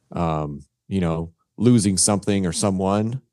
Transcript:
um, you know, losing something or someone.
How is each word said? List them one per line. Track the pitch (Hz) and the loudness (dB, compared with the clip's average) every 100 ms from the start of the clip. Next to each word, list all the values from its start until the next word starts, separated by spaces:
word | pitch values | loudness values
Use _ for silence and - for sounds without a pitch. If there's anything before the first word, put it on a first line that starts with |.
| _ | _
um, | - 82 78 76 71 - _ - | -4 -2 -2 -4 -10 -16 _ -6
you | 95 | -2
know, | 85 82 82 - _ - | -2 -2 -6 -14 _ 0
losing | 113 120 98 92 | 4 4 4 2
something | - 101 104 101 90 | 2 0 0 0 -2
or | |
someone. | - 104 95 95 104 110 127 - | -2 -2 0 0 0 -2 -6 -12